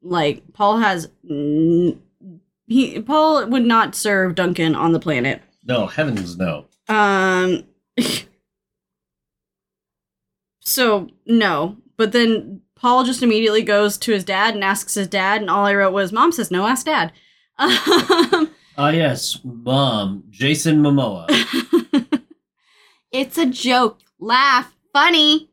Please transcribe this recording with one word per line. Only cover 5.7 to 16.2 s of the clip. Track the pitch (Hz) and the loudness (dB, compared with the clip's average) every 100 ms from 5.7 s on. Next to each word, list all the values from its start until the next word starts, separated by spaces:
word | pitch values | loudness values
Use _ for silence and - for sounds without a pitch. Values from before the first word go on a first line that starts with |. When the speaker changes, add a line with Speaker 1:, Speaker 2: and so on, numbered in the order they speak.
| 123 98 | -4 -2
Speaker 2:
heavens | - 151 110 90 87 | -4 -4 -4 -8 -6
no. | 90 76 - _ _ | -6 -6 -12 _ _
Speaker 1:
Um, | 214 208 196 190 185 185 180 - _ _ - | 0 2 2 0 0 0 -2 -6 _ _ -4
<laughs> | 240 - - _ _ _ _ _ _ _ _ _ _ _ _ _ _ _ _ _ _ _ _ _ _ _ | -4 -4 -10 _ _ _ _ _ _ _ _ _ _ _ _ _ _ _ _ _ _ _ _ _ _ _
so, | - - 247 208 175 _ - | -6 0 2 0 -2 _ 0
no. | 233 208 156 170 208 _ _ | 2 2 0 -4 -8 _ _
But | 220 | 0
then | 240 233 220 - 190 _ _ | 2 2 0 -4 -18 _ _
Paul | 247 247 | 2 2
just | 254 247 | 2 0
immediately | 240 220 226 214 | 2 2 2 0
goes | 208 208 208 202 | 2 2 2 -2
to | - | -2
his | 208 | -2
dad | 180 190 214 | -2 -2 -2
and | 208 | -2
asks | 196 202 - | -2 -4 -4
his | - 190 | -6 -4
dad, | 196 185 196 | -2 0 -2
and | 202 | 0
all | 185 202 | 0 2
I | |
wrote | 202 196 | 2 2
was, | 190 190 | 0 -2
"Mom | 214 | 2